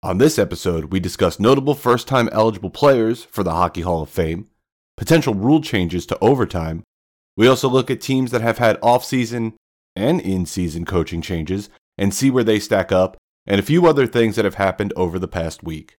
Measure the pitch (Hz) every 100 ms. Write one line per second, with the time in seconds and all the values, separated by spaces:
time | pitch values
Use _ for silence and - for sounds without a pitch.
0 | 87 92 139 156 98 - 95 82 76 92
1 | 90 - 90 - 101 139 135 143 - 120
2 | - 135 117 104 110 101 98 - 143 131
3 | 113 120 - - 90 82 90 87 85 82
4 | 78 - 82 85 - _ _ _ _ -
5 | 95 165 143 104 107 156 147 110 87 90
6 | - - 107 139 98 90 80 82 - _
7 | _ _ _ - 117 127 135 127 127 123
8 | - 131 131 120 113 110 117 101 117 123
9 | - 131 117 120 113 110 _ _ _ -
10 | 110 170 - 95 87 - 87 78 85 92
11 | 80 85 - 87 78 95 101 _ _ -
12 | 98 92 135 127 110 107 - 104 92 92
13 | 92 - _ _ - 98 98 160 175 143
14 | 123 123 113 104 101 - 98 - 101 -
15 | 90 90 90 95 82 - 80 78 78 _